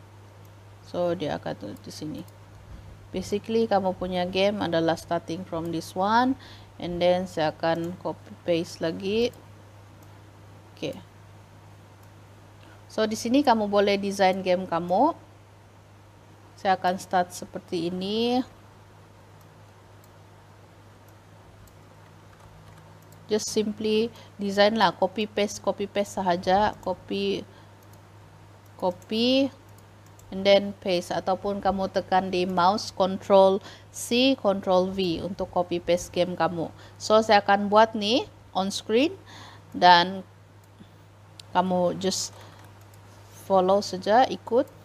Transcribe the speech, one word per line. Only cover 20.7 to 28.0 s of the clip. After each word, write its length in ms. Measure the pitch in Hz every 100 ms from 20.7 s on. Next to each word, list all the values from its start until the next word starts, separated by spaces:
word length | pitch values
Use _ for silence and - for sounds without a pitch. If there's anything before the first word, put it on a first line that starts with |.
| - - - - - - - - - - - - - - - - - - - - - - - - - -
Just 160 | 208 -
simply 640 | - 214 208 214 214 233 - - -
design 400 | 202 196 208 226
lah, 160 | 190
copy 400 | - 185 - 214
paste, 320 | - 208 -
copy 240 | - 185 202
paste 320 | - 202 -
sahaja, 560 | 190 175 185 185 208 -
copy, 640 | - 180 - 202 196 180 - - - - - -